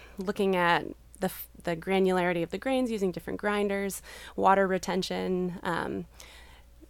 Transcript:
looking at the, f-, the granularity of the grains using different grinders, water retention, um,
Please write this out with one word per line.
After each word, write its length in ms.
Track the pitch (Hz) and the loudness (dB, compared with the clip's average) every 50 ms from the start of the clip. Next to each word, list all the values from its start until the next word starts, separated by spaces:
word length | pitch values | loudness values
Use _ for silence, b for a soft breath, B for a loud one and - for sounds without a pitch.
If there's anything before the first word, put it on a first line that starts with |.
| B B B | B B B
looking 380 | B 185 190 202 - 202 196 185 | B -6 -4 -2 0 2 2 2
at 300 | 180 175 170 170 151 - - - - - - - - | 4 4 4 4 4 2 -2 -10 -14 -18 -20 -8 -4
the, 60 | 185 | -4
f-, 240 | 190 - - - - - - - | -4 -4 -6 -14 -16 -18 -8 -6
the 120 | 175 170 | -4 -4
granularity 680 | 160 170 190 190 196 196 185 185 185 175 180 175 170 | -4 -2 0 2 4 4 4 4 2 2 2 0 0
of 100 | 165 - | -2 -4
the 60 | - | -4
grains 320 | 196 - 269 262 254 254 226 | -4 -2 0 0 0 0 0
using 220 | 226 208 196 185 | -2 0 -2 -2
different 280 | 170 170 - - 185 - | -2 -4 -6 -8 -6 -4
grinders, 600 | - 208 208 208 208 202 196 196 196 196 185 - - B B B B B B | -2 0 0 2 0 0 0 -2 -2 -4 -6 -8 -12 B B B B B B
water 280 | B 190 190 196 196 196 | B 6 6 6 6 6
retention, 920 | 185 190 180 - - 180 190 180 - 180 185 185 185 185 180 180 180 170 190 | 4 2 0 -2 -2 -2 0 -2 -2 -2 -2 -2 0 0 0 -2 -2 -4 -6
um, 440 | - 190 165 156 - - - 190 170 - B B B B B B B B B B B B - - - | -4 -4 -2 -2 -2 -4 -4 -6 -8 -10 B B B B B B B B B B B B -20 -20 -20